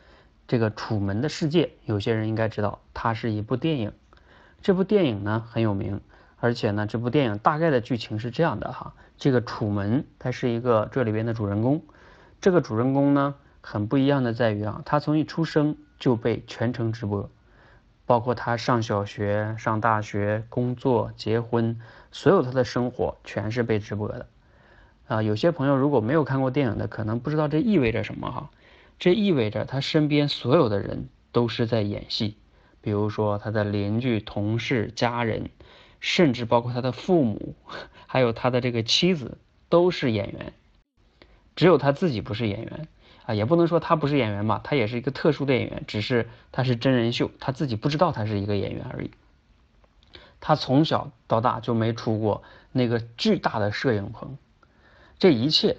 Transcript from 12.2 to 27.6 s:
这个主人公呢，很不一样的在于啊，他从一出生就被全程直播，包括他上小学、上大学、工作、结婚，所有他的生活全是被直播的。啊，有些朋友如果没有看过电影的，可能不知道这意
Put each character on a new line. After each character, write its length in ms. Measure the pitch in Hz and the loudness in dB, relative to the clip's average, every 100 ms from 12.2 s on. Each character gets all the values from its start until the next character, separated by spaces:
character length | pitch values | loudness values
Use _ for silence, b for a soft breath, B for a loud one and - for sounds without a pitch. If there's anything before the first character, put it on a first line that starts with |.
| B B | B B
这 100 | 202 | 2
个 80 | 175 | 2
主 160 | 139 110 | 2 0
人 180 | 127 | 0
公 200 | 135 143 | 2 4
呢， 220 | 143 143 139 b b | 4 2 -4 b b
很 260 | - 110 104 | -8 -4 0
不 100 | 143 | 2
一 100 | 135 | 2
样 180 | 139 120 | 2 0
的 80 | |
在 180 | 117 117 | 0 0
于 140 | 104 104 | 0 -4
啊， 160 | - | -6
他 160 | - 147 | -2 0
从 180 | 151 156 | 2 0
一 60 | |
出 220 | 147 - 165 | 0 -2 0
生 320 | 156 151 143 - _ | 2 0 -2 -12 _
就 200 | 139 113 | 0 2
被 260 | 120 110 - | 0 -2 -6
全 260 | - 117 | -4 -4
程 180 | 123 113 | -2 -4
直 140 | 113 104 | -4 -4
播， 240 | 101 104 - b b b b b _ - | -4 -6 -14 b b b b b _ 2
包 140 | 120 | 2
括 160 | 123 117 | 2 -2
他 200 | - 117 | -2 -2
上 280 | 139 120 | 2 0
小 200 | 110 101 | 2 -2
学、 520 | 101 - 101 104 107 110 | -2 -4 -2 0 -2 -4
上 240 | 120 110 | -2 2
大 180 | 113 107 | 2 2
学、 440 | 104 104 101 107 113 | -2 -2 -2 -2 -4
工 260 | 123 123 123 | -4 -4 -2
作、 360 | 135 117 117 - | 0 0 0 -6
结 260 | 107 113 | -2 -2
婚， 380 | 117 117 113 117 B B B | 0 0 0 -2 B B B
所 200 | - 139 | 0 4
有 120 | 190 | 4
他 80 | 127 | 2
的 120 | 131 | 0
生 280 | 123 127 123 | -2 -2 -4
活 260 | - 80 - | -2 -4 -6
全 280 | - 107 107 | -10 -6 -4
是 120 | 120 | -2
被 160 | 113 107 | 0 -2
直 160 | 107 104 | -2 -6
播 120 | 104 | -6
的。 180 | - - _ b b b b b b - | -8 -14 _ b b b b b b -4
啊， 160 | 110 | -2
有 120 | 107 107 | 0 2
些 160 | 170 | 0
朋 160 | 165 139 | 2 2
友 80 | 135 | 2
如 140 | 143 | 4
果 120 | 135 | 2
没 120 | 107 | 2
有 100 | 160 | 0
看 160 | 135 135 | 2 0
过 120 | 131 | 0
电 160 | 139 127 | 0 0
影 100 | 104 | -2
的， 100 | 113 | -4
可 160 | - | -6
能 160 | 107 120 | -4 -4
不 120 | 151 | -2
知 60 | 151 | -2
道 100 | 151 | 0
这 120 | |
意 200 | 151 | 0